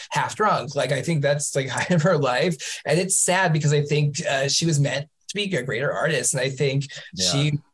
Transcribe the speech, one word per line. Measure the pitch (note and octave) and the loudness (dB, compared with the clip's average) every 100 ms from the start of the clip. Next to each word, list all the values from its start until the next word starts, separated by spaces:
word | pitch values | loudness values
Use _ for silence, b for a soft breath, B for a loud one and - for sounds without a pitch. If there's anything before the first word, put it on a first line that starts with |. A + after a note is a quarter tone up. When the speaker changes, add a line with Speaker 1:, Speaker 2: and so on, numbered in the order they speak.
| B | B
Speaker 1:
half | D3 B2 | -2 -2
drunk. | - G#3+ D3 B2 | 0 2 2 0
Like, | C#3+ C#3 | -2 0
I | C3+ | 0
think | B2+ D#3 | 0 0
that's, | C#3 D3 - | 2 0 0
like, | C#3 C3+ | -2 -2
<laughs> | |
kind | B2 - | -4 0
of | F3 | 4
her | F#3 D#3 | 4 4
life, | C3 B2 F3+ E3 - - | 2 2 0 -2 -8 -8
and | - D#3 | 0 0
it's | F#3 - | 2 0
sad | - F#3 F3+ | 2 2 2
because | D#3 D3 | 2 2
I | D3 | 2
think, | D3 D3+ D3 - - | 2 2 0 -2 -2
uh, | C#3 C#3 | -2 0
she | - E3 | 0 2
was | C#3+ | 2
meant | C3+ C#3 D3 _ - | 0 -2 -6 _ -10
to | G3+ | -6
be | G3 | -2
a | D3 | -2
greater | B2 A2 C#3 | -2 -2 -2
artist. | F2+ D3+ C3+ A#2 | 0 0 0 0
And | D3 | 0
I | C3+ | -2
think | C3 C#3+ C#3 C#3 B B | 0 0 0 -4 B B
Speaker 2:
Yeah. | F3 F#3 | -4 0
Speaker 1:
she, | C#3 D3+ D3 - | 0 0 -2 -6